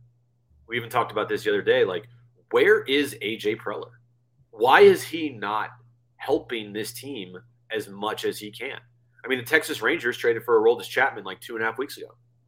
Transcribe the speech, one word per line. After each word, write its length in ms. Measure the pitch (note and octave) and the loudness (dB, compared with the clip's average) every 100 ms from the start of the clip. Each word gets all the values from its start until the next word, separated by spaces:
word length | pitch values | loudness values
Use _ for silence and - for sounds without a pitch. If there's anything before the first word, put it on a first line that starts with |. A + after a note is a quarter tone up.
| _ _ _ _ _ _ - | _ _ _ _ _ _ -8
we 120 | A#2+ | -6
even 100 | A#2 | -2
talked 240 | A#2+ A#2+ | -2 -2
about 160 | G#2+ G2+ | -2 -2
this 160 | G2+ | -2
the 60 | G#2+ | 0
other 120 | G2+ | 0
day. 220 | F#2+ B2+ | 2 2
Like, 240 | G#2 F2+ - - _ _ _ | 2 -2 -10 -20 _ _ _
where 320 | A#2+ F3 G#3+ | 2 6 4
is 320 | C3 C#3 C#3+ - | 4 0 0 -4
A 160 | G2+ A2 | -8 -4
J 180 | G#2 | -2
Preller? 360 | A2 - - - _ _ _ _ _ _ | -4 -6 -10 -12 _ _ _ _ _ _
Why 300 | A2 A#2+ D#3+ | 0 4 8
is 220 | G3+ E3+ | 10 8
he 260 | - E3 D3+ | 0 -8 -8
not 400 | A#2 G2+ G#2+ G2+ - _ _ _ _ | -6 -4 -4 -6 -12 _ _ _ _
helping 560 | - D3 - A2+ G#2 | -2 -2 -2 -8 -6
this 200 | G#2 G#2 | -8 -8
team 420 | - C#3+ B2+ F2+ F2+ - _ - | -10 -12 -12 -12 -16 -20 _ -8
as 180 | A2 G2+ | -8 -6
much 360 | G2 G#2+ G#2 | -6 -6 -4
as 140 | G#2+ F#2+ | -4 -6
he 120 | G#2+ | -10
can? 280 | - B2 - - _ _ _ | -12 -12 -12 -18 _ _ _
I 40 | A#2+ | -4
mean, 100 | C3 | -4
the 60 | |
Texas 380 | A#2+ D#3+ D3+ C3 | 2 2 2 -2
Rangers 340 | A2+ D#3+ A#2+ A#2+ | 0 0 -2 0
traded 260 | A#2+ A2+ | 0 0
for 160 | A#2 A2+ | 2 4
Aroldis 300 | A2+ A#2+ - | 6 4 0
Chapman, 360 | C3 C3 A#2+ | 0 0 -2
like, 160 | G2 F#2 | -12 -12
two 140 | - | -10
and 80 | A2+ | -6
a 40 | A2 | -6
half 100 | A2+ | -4
weeks 220 | - - | -8 -10
ago. 180 | C2 _ _ _ | -18 _ _ _